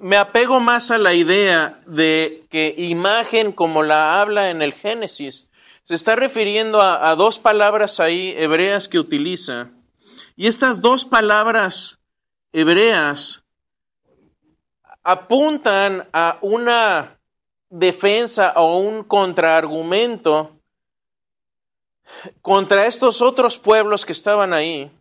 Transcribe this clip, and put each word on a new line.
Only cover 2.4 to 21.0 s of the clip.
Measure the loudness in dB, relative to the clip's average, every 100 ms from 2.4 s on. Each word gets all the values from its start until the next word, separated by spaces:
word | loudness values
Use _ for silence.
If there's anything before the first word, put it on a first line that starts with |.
| _
que | -4 -4 -4
imagen, | -6 -2 0 -2 0 -2 -2
como | -2 -2 0
la | 2 2 2 0
habla | 0 0 -2
en | -2
el | -6
Génesis, | -6 -8 -8 -8 -10 -12 -14 _ _ _ _
se | _
está | -6 -2 0
refiriendo | 0 -2 -2 -2 0 2
a, | 2 2 0
a |
dos | 2 2 2
palabras | 0 2 2 2 -2 0
ahí | -2 -2 -6 -4
hebreas | -2 0 0 -2 -2
que | -4
utiliza. | -2 -4 -6 -8 -8 -10 -12 _ _ _ _ -20 -20
Y | _ -2
estas | 0 0 2
dos | 2 2
palabras | 0 0 2 0 2 0 -2 -6 -12 -16 _ _ _ _ _
hebreas | -2 2 4 2 2 -2 -2 -6 -8 _ _ _ _ _ _ _ _ _ _ _ _ _ _ _ -12
apuntan | -2 -2 0 2 2 0 0 0 0 -4 -6
a | -2 -2 -2
una | -4 -2 0 0 0 -2 -6 _ _ _ _ _ _
defensa | -2 -2 0 0 0 -2 0 0 2
o | 2 2
un | -2 -6
contraargumento | -2 0 0 0 2 2 0 -6 -4 -2 -2 -2 0 0 -2 _ _ _ _ _